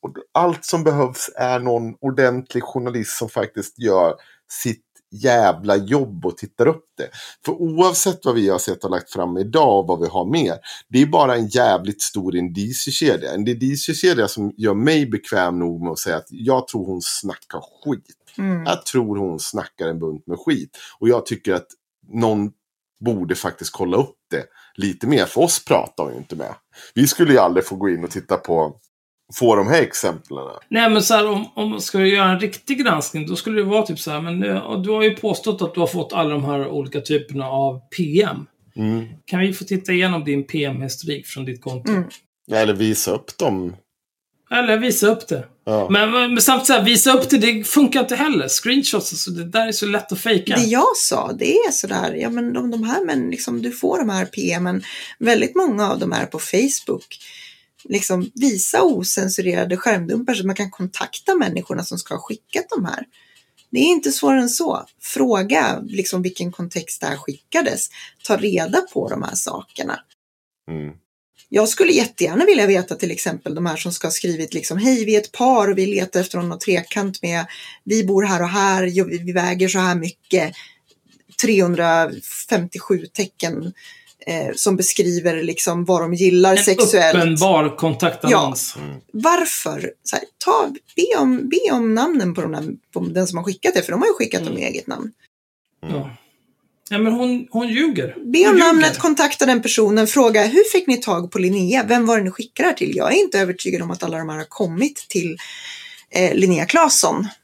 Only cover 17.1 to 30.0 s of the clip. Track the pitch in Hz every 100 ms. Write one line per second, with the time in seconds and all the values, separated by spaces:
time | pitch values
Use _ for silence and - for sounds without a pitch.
17.1 | - 101 - _ 87 - _ 147 127 _
18.1 | _ _ - 196 180 160 170 - 131 110
19.1 | 101 95 78 - 107 - _ 82 82 80
20.1 | 76 - 87 - 135 73 - - - 113
21.1 | 120 - 107 - 90 - - _ _ _
22.1 | 110 113 107 104 _ _ _ _ _ 120
23.1 | 104 82 90 92 - 82 - 90 98 139
24.1 | _ _ 73 - _ _ - 98 92 117
25.1 | 143 90 - 170 - - 107 - - 73
26.1 | 60 73 80 57 - _ - - - 143
27.1 | - 165 127 90 90 92 95 101 85 85
28.1 | 95 - 92 - 82 76 - _ _ _
29.1 | _ _ - 120 107 101 160 131 -